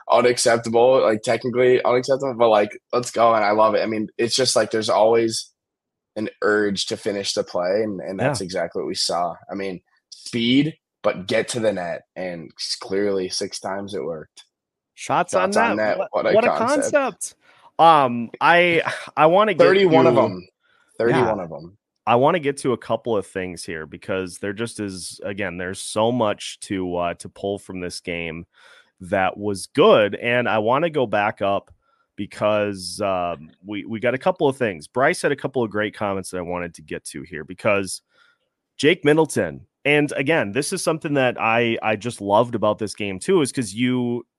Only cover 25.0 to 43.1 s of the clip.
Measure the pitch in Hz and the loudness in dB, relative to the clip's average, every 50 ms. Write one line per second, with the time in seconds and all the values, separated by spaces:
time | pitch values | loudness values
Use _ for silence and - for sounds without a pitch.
25 | 85 - - - - 101 101 95 104 92 87 90 90 90 95 - - - - 107 | -14 -16 -16 -12 -12 -10 -8 -6 -6 -8 -6 -8 -8 -8 -8 -10 -12 -8 -2 0
26 | 110 117 123 123 113 104 101 - - - - - - - 104 95 92 90 87 87 | 0 0 2 0 0 0 -2 -4 -8 -14 -16 -16 -10 -8 -6 -4 -4 -4 -4 -4
27 | 87 87 85 - - 92 - - - 101 101 95 - - 95 92 90 87 - - | -4 -4 -6 -8 -12 -18 -14 -8 -6 -6 -6 -6 -8 -12 -12 -10 -10 -10 -10 -10
28 | - 90 85 85 85 82 78 85 85 - _ _ _ - - - _ _ _ _ | -8 -8 -8 -6 -6 -8 -8 -10 -14 -16 _ _ _ -20 -20 -20 _ _ _ _
29 | 92 85 104 95 95 92 - 104 101 104 101 92 - - _ - 165 226 190 123 | -8 -4 0 0 0 0 -2 -2 -4 -4 -4 -6 -8 -4 _ 4 6 8 8 6
30 | 104 101 107 - - 120 120 123 120 107 101 110 107 110 123 143 170 175 147 147 | 6 4 0 -2 -2 0 0 0 2 2 0 0 2 2 2 2 0 0 0 -2
31 | 127 110 101 104 101 107 - - 104 98 101 95 - _ _ _ _ _ _ _ | -2 0 0 0 0 0 -2 -2 -2 0 0 -2 -4 _ _ _ _ _ _ _
32 | _ _ _ - 104 - - - 110 104 107 104 104 104 101 92 90 87 87 92 | _ _ _ -12 -12 -12 -6 -2 0 0 2 2 0 -2 -4 -6 -10 -12 -8 -6
33 | 104 98 95 90 87 85 85 71 78 80 _ _ 90 98 107 101 - 87 113 107 | -4 -4 -2 -2 -4 -4 -6 -8 -12 -18 _ _ _ -10 -10 -10 -8 -8 -10 -4
34 | 127 120 123 135 - 190 180 - 160 139 131 - 123 107 90 76 76 - _ 123 | -2 -2 -2 0 -2 -2 -2 2 0 0 0 0 -2 -4 -4 -6 -12 -8 _ 0
35 | 135 156 180 - - 160 143 - - - - 131 117 107 95 107 104 104 - - | 0 0 0 0 -2 -2 -2 -2 -4 -6 -2 -2 -4 -2 -2 -4 -4 -4 -4 -4
36 | 110 101 98 98 90 - - 90 87 85 87 87 87 87 85 - 78 78 90 78 | -4 -4 -4 -4 -6 -8 -10 -8 -8 -6 -6 -6 -6 -8 -10 -16 -14 -12 -12 -12
37 | - - - 73 67 82 90 73 76 71 92 - - 113 101 101 98 90 - - | -12 -12 -14 -14 -14 -12 -12 -14 -12 -14 -16 -4 0 0 0 0 -2 -4 -8 -12
38 | - _ _ _ _ _ _ _ _ _ _ _ _ _ _ - - 151 185 180 | -16 _ _ _ _ _ _ _ _ _ _ _ _ _ _ 2 2 4 4 4
39 | - 143 151 160 160 - - 120 98 82 71 65 - _ _ _ _ 139 147 147 | 4 2 4 4 2 2 0 -2 -2 -2 -6 -10 -16 _ _ _ _ 2 2 2
40 | 147 139 - - 143 135 165 156 113 101 98 131 151 - 196 180 - 175 160 156 | 2 0 -2 -4 -2 0 0 0 0 -2 -2 -4 -4 -4 -6 -4 -2 -2 -4 -4
41 | - 160 143 139 131 123 - - 92 113 113 120 120 117 113 - - 110 110 101 | -4 -2 0 0 2 0 0 0 0 0 2 2 2 0 0 -2 -2 -2 -2 -2
42 | 98 120 113 - 101 101 101 110 123 120 117 107 101 107 104 - 110 95 - - | -4 -8 -8 -6 -2 2 2 4 2 2 0 -2 0 0 0 -2 -4 -8 -8 -8
43 | 107 101 | -8 -8